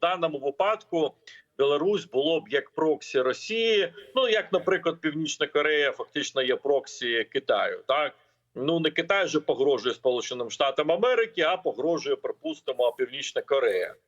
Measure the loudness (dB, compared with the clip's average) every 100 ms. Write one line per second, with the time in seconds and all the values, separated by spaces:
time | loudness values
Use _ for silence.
0 | -2 0 -2 -2 -4 0 0 -2 -2 -2
1 | -2 -4 -20 -20 _ 0 2 2 2 0
2 | -2 0 2 0 0 -4 -2 0 0 0
3 | 0 0 0 -2 -4 0 2 2 0 -4
4 | -6 -2 2 0 0 0 2 0 0 -2
5 | -4 -4 -4 -4 -2 0 2 2 2 -2
6 | -6 -6 -4 -2 0 0 2 0 -2 -6
7 | -2 -2 -2 -2 0 0 0 -2 -2 0
8 | -2 -6 _ _ _ -6 0 0 0 0
9 | 0 0 0 0 0 2 2 2 0 0
10 | 0 0 -4 -8 -6 -2 0 0 0 2
11 | 2 2 0 0 0 0 -2 -2 -2 -2
12 | -2 -4 -4 -8 -10 -8 -4 0 0 0
13 | -4 -4 -6 -6 0 2 2 0 -2 -8